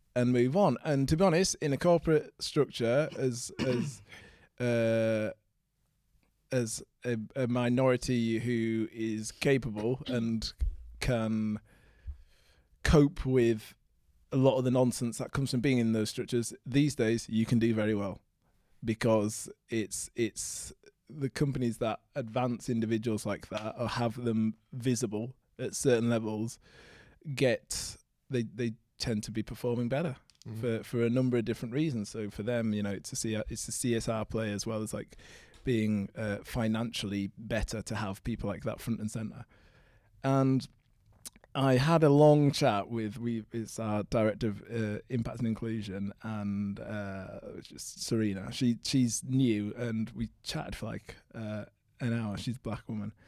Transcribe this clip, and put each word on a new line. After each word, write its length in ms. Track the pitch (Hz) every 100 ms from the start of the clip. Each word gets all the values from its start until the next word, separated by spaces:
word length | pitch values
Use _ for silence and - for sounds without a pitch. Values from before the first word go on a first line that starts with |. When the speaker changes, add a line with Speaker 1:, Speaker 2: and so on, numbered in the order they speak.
| _ 123
Speaker 1:
and 180 | 123
move 240 | 123 123 165
on. 200 | 190 123
And 240 | 156 139 135
to 80 | 160
be 80 |
honest, 320 | 190 160 185 -
in 100 | 151
a 60 | 135
corporate 560 | 175 170 - 156 - -
structure, 720 | - 156 131 - 113 131 156 -
as, 340 | 131 120 - -
<coughs> 40 |
as, 420 | 131 123 151 117 - - - - _ -
uh, 720 | 123 117 113 113 110 110 107 - _ _ _ _ _ _ _ _ _ _ -
as 300 | 131 113 - - _ 123
a, 120 | 117 107 -
a 120 | 123
minority 920 | 123 120 123 131 123 - 123 113 113
who 480 | 117 117 113 113 110
is 400 | 117 113 110 107
capable 720 | - 147 135 120 107 110 131 147
and 440 | 123 113 113 - - - - - -
can 600 | - 120 110 110 107 107 - - _ _ - - - _ _ _ _ _
cope 420 | - 156 143 143 131
with 500 | 131 117 110 - - _ _ _ _ -
a 60 | 143
lot 200 | 131 127
of 60 |
the 80 | 127
nonsense 460 | 127 127 - 117 -
that 140 | -
comes 200 | - 135
from 80 | 127
being 180 | 139 127
in 140 | 113
those 180 | 110 107
structures, 440 | - 117 120 113 - -
these 300 | 131 147 -
days 320 | 110 117 -
you 160 | 110 110
can 140 | 120
do 140 | 117
very 200 | 110 107
well, 260 | 104 101 92 _ _ _ _ _ _
because 640 | 110 110 120 110 104 - - - -
it's, 400 | 113 101 - - -
it's 580 | 113 - - - - - - _ -
the 200 | 156 135
companies 480 | - 147 135 123 110
that 220 | 113 - _ 143
advance 540 | 117 120 127 117 -
individuals 560 | 117 110 113 117 107 107
like 240 | 98 -
that 260 | 107 110 -
or 100 | 113
have 360 | - 120 117
them 320 | 120 110 110 - _
visible 600 | 131 123 120 120 104 120 - _ -
at 160 | 127 -
certain 340 | 139 117 117
levels 500 | 117 110 107 113 - - - - - - - 160 131
get, 640 | 135 110 - - - - _ _ -
they, 140 | 127 117 104
they 180 | 120 110 _ -
tend 220 | 131 107
to 80 | -
be 120 | 107
performing 460 | 107 113 123 117 120
better 260 | 135 170 127 _ _ 117
Speaker 2:
Mm-hmm. 140 | 110 120 113
Speaker 1:
for, 60 | 101
for 180 | 120
a 60 | 117
number 260 | 123 127 120
of 80 |
different 300 | 113 113 120
reasons. 340 | 127 160 123 101
So 220 | 113 104
for 120 | -
them, 320 | 107 120 113
you 80 | 104
know, 100 | 101
it's 200 | 98 -
a 60 | 127
C-, 180 | 113 107 -
it's 180 | 117 -
a 40 |
C 220 | - 123 113
S 120 | 117
R 160 | 110
play 300 | 110 113 110
as 120 | 101 110
well 160 | 110
as, 120 | 107
like, 240 | 113 - - - - - - -
being, 420 | 117 107 107 98 -
uh, 200 | 107 101 -
financially 840 | 127 113 110 117 - 107 101 98 -
better 440 | 110 110 - 113
to 140 | - 104
have 280 | 107 98
people 240 | - 110 101
like 140 | 80
that 160 | 110 107
front 220 | - 110
and 100 | 107
center. 320 | 117 110 - - _ - _ _ _ _ -
And 420 | 135 135 135 131 - - _ _ _ - - - _
I 220 | 143 135 127
had 260 | 143 165
a 80 | 156
long 420 | 143 151 151 143
chat 380 | 139 143 104 95
with, 280 | 117 107 117
we, 260 | 117 113 107
it's 260 | 117 107 -
our 260 | 110 104
director 440 | 101 120 107 107 117
of, 140 | 104 -
uh, 260 | 113 107 104 -
impact 300 | 127 113 117
and 100 | 117
inclusion, 640 | 107 113 113 101 98 98 -
and, 560 | 110 107 101 101 101 101
uh, 460 | - 107 101 95 95 101 - -
which 180 | -
is 100 | -
Serena. 640 | - - - 117 110 95 92
She, 240 | - 127 117 -
she's 380 | 139 123 - 127
new, 460 | 131 127 104 104 -
and 340 | 120 110 107 -
we 140 | 113 -
chatted 320 | - 156 - -
for, 100 | 110
like, 320 | 107 - - _ 117
uh, 300 | 110 107 - _ _ -
an 180 | 123 117
hour. 200 | 110 95
She's 180 | 127 113
a 40 |
black 240 | - 104 -
woman, 240 | 110 101 -